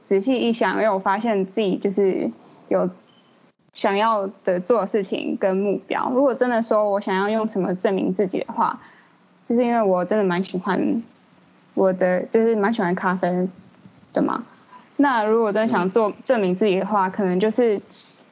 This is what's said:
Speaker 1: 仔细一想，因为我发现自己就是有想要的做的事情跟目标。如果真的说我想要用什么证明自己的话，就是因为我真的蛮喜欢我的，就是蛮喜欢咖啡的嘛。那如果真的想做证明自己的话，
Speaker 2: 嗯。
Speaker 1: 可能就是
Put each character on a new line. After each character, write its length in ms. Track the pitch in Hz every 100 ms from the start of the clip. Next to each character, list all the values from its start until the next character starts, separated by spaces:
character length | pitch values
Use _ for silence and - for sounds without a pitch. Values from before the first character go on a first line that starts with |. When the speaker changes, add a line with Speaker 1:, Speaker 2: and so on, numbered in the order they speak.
Speaker 1:
仔 160 | - 196
细 160 | 262 247
一 160 | 233
想， 220 | 226 220
因 60 | 202
为 80 | 214
我 80 | 196
发 220 | 196 196
现 260 | 226 202 190
自 140 | -
己 160 | 202 -
就 160 | 202
是 400 | 190 190 - - - - - -
有 220 | 185 180 - _ _ _ _ _ _ _
想 240 | - 214 196
要 300 | 226 214 196 -
的 160 | - 180
做 220 | 185 233
的 60 | 185
事 160 | 214
情 320 | 190 - - -
跟 180 | 196 190
目 220 | 202 190 -
标。 240 | - 90
如 100 | 247
果 120 | 277
真 160 | 226 247
的 100 | 226
说 300 | 226 214 208
我 100 | 202
想 140 | 208
要 140 | 190 202
用 160 | 220 220
什 160 | 196
么 100 | 185
证 220 | 185 214
明 180 | 190 202
自 140 | 185 190
己 140 | -
的 120 | -
话， 280 | - 185 - - - _ _ _ _ -
就 80 |
是 80 | 233
因 100 | 240
为 80 | 233
我 240 | 202 180
真 140 | 180 214
的 60 |
蛮 180 | 196 175
喜 160 | 190 185
欢 460 | 190 180 - 233 - _ _ _ _ _ _
我 180 | - 190
的， 300 | 185 185 185
就 200 | - 226
是 120 | 226 220
蛮 160 | 202
喜 100 | 233
欢 100 | 175 185
咖 180 | 185
啡 340 | 185 180 180 185 - - _ - - _
的 80 | -
嘛。 240 | - - - - _ - - -
那 260 | 277 240
如 180 | 214 226
果 120 | 220
真 100 | 214
的 60 | 226
想 200 | 208 180
做 240 | 233 208 -
证 160 | - 240
明 160 | 185 185
自 100 | 214
己 140 | 185
的 60 | 190
话， 200 | 208 190
Speaker 2:
嗯。 40 |
Speaker 1:
可 100 | 190
能 160 | 185 180
就 120 | 214
是 300 | 233 240 196 - - - - -